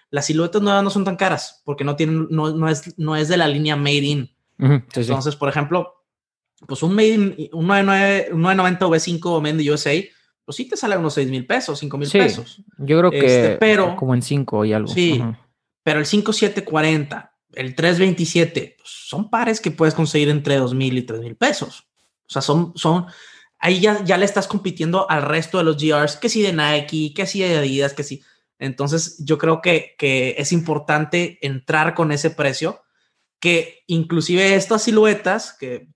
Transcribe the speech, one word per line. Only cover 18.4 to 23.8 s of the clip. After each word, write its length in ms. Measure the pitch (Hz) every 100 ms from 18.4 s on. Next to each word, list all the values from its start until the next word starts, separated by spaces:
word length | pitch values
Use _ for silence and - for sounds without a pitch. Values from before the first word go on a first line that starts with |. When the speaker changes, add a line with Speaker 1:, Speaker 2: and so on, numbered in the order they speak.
| 165 - - _
Speaker 1:
pues 140 | -
son 400 | - - 151 214
pares 300 | 226 233 220
que 100 | 180
puedes 240 | 165 156
conseguir 340 | 156 156 151 147
entre 280 | 147 147 139
dos 180 | 123
mil 240 | 131 135 127
y 40 |
tres 180 | 123 113
mil 160 | 117 117
pesos. 520 | 262 294 - - _ _ _ _ _
O 40 |
sea, 120 | 135
son, 300 | 143 156 170 -
son, 300 | 156 175 180 - - - _ _
ahí 200 | 175 185